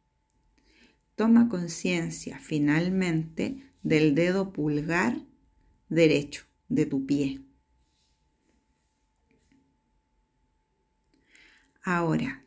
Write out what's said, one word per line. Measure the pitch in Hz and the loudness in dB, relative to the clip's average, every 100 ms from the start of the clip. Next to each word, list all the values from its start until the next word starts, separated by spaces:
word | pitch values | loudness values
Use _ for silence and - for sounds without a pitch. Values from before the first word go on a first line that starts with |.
| _ _ _ _ _ _ _ _ _ _ _ - | _ _ _ _ _ _ _ _ _ _ _ -2
Toma | 220 233 233 | 6 6 6
conciencia | 180 170 - 185 175 165 160 - - | 0 -6 -4 -2 -2 -4 -8 -12 -14
finalmente | - 156 147 151 180 190 185 160 160 - 104 - - _ 156 | -6 0 2 2 0 0 0 -2 -4 -6 -6 -6 -16 _ 0
del | 156 156 143 | 2 4 2
dedo | 175 190 196 | 2 0 -4
pulgar | - 151 147 160 170 220 277 - _ _ _ _ _ - | -4 -4 -2 -2 -2 -2 -4 -10 _ _ _ _ _ -4
derecho | 160 160 143 143 - - _ - | 4 4 4 -2 -14 -18 _ -4
de | 135 151 | -2 0
tu | 139 135 | -2 -2
pie. | 143 139 135 - _ _ _ _ _ _ _ _ _ _ _ _ _ _ _ _ _ _ _ _ _ _ _ _ _ _ _ _ _ _ _ _ _ _ _ _ _ _ - - _ _ _ | -2 -2 -6 -14 _ _ _ _ _ _ _ _ _ _ _ _ _ _ _ _ _ _ _ _ _ _ _ _ _ _ _ _ _ _ _ _ _ _ _ _ _ _ -20 -20 _ _ _
Ahora | - 175 165 156 - - | -4 0 0 0 -4 -10